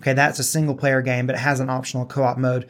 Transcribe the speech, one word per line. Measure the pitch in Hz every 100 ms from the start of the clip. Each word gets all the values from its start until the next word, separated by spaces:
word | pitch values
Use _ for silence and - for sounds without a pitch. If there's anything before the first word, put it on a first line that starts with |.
Okay, | 135
that's | 135 143 143
a |
single | 127 156 151 135
player | 139 131
game, | 127 123 127
but | 123
it |
has | 139 131
an | 131
optional | 131 131 127 123
co-op | 139 127 123
mode. | 127 127 120